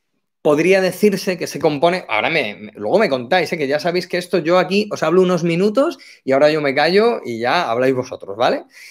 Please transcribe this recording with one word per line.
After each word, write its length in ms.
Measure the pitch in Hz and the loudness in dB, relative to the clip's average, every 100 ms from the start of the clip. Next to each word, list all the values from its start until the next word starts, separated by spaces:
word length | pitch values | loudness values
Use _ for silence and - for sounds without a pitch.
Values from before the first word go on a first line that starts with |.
| _ _ _ _ | _ _ _ _
podría 380 | 156 147 170 190 | 0 2 4 2
decirse 560 | 185 185 208 190 - 180 | 2 2 2 2 -4 -6
que 120 | 147 | -6
se 100 | - | -2
compone, 460 | 160 143 170 185 - | -2 2 0 0 -2
ahora 220 | 107 123 | -2 0
me, 240 | 160 113 | -2 -4
me, 180 | 92 107 - | -8 -16 -8
luego 220 | 104 175 | 0 2
me 80 | 208 | 2
contáis, 440 | 131 120 185 165 | 0 0 0 0
¿eh? 60 | 175 | -4
Que 80 | 135 | -2
ya 140 | 147 | -2
sabéis 260 | 175 175 175 | -2 -4 -4
que 120 | 180 | -8
esto 200 | 175 185 | -2 -2
yo 200 | 156 185 | 2 0
aquí 300 | 180 196 208 | 2 -2 -2
os 100 | 139 | -4
hablo 200 | 156 180 | 2 2
unos 200 | 185 180 | 4 2
minutos 560 | 170 170 208 214 302 262 - - | 0 0 0 2 0 -4 -18 -12
y 80 | - | -2
ahora 180 | 135 151 | 2 4
yo 80 | 156 | 2
me 140 | 143 | -2
callo 460 | 135 156 190 233 233 | 0 2 2 2 -2
y 160 | - 113 | -8 -4
ya 280 | 120 165 143 | -2 -2 -2
habláis 260 | 117 131 | 0 0
vosotros, 420 | 127 123 98 90 98 | 0 -6 -12 -14 -2
¿vale? 280 | 139 269 - - - | 0 0 -8 -20 -20